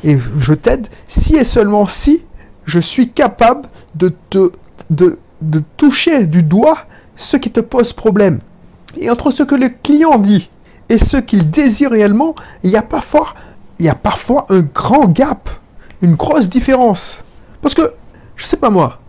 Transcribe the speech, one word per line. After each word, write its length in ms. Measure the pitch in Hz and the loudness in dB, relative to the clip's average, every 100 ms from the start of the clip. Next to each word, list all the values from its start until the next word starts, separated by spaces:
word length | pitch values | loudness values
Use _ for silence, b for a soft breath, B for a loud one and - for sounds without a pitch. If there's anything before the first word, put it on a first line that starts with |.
Et 140 | 156 143 120 135 | 2 0 -2 -4
je 160 | 123 | 0
t'aide 340 | 151 - 269 220 B B | 0 0 -2 -6 B B
si 280 | - - 311 | -2 2 2
et 80 | |
seulement 440 | 240 247 208 208 196 | 2 0 0 2 0
si 360 | - 285 311 - b b - - | -2 0 0 -2 b b -18 -4
je 140 | 170 | -2
suis 320 | 170 - 247 | -2 -2 -2
capable 580 | - 262 - 233 262 269 b b 156 | 0 -2 2 0 2 -8 b b -2
de 180 | 180 - _ | -2 -2 _
te, 220 | 196 185 - - - - | 0 0 -2 -20 -20 -6
de, 280 | 156 180 - _ - | 0 0 0 _ -12
de 220 | 156 156 151 - | -4 -4 -4 0
toucher 500 | 302 277 - 294 180 | 0 2 0 0 2
du 160 | 170 | 2
doigt 360 | 156 185 302 320 - b b - | 2 2 2 0 -6 b b -18
ce 220 | - 285 | -4 -4
qui 140 | 220 | -2
te 80 | 233 | -4
pose 340 | 226 254 240 | -2 -2 -2
problème. 460 | - 220 196 202 135 - - - - - - | -2 -2 2 0 0 -8 -20 -20 -20 -20 -10
Et 100 | 285 | -4
entre 220 | 240 294 | -2 -2
ce 100 | - | -2
que 140 | 277 277 | 0 0
le 140 | 254 | 0
client 500 | 247 - 294 320 254 | -4 0 2 4 2
dit 300 | 202 208 - _ b b _ | 4 0 0 _ b b _
et 80 | 226 | 0
ce 200 | - 277 | 2 0
qu'il 320 | 254 202 156 | 0 0 0
désire 420 | 170 285 208 285 | 0 0 0 0
réellement, 440 | 226 208 208 320 311 B B | 2 2 2 -2 -6 B B
il 80 | 180 | -2
y 80 | 208 | -2
a 40 | |
parfois, 520 | 214 311 - 302 - - B B - - | -2 -8 -2 -2 -2 -12 B B -20 -4
il 60 | 170 | -2
y 40 | |
a 60 | 127 | -2
parfois 500 | 208 202 - 269 - | -4 -6 -2 -2 2
un 100 | 190 | 0
grand 480 | 151 - - 269 226 | 0 -4 0 2 2
gap, 420 | 160 277 254 - - _ - b b | 2 0 -2 -10 -14 _ -20 b b
une 140 | 175 165 | 0 0
grosse 340 | - 302 190 | 0 0 0
différence. 760 | 247 254 262 247 185 - - - b b b | -2 0 2 2 0 -8 -16 -20 b b b
Parce 120 | 294 | -4
que, 200 | - 320 - - b b - | -2 -2 -6 -20 b b -18
je 100 | - | -8
sais 120 | - | -2
pas 120 | 240 | 0
moi 300 | 196 135 - | 0 0 -4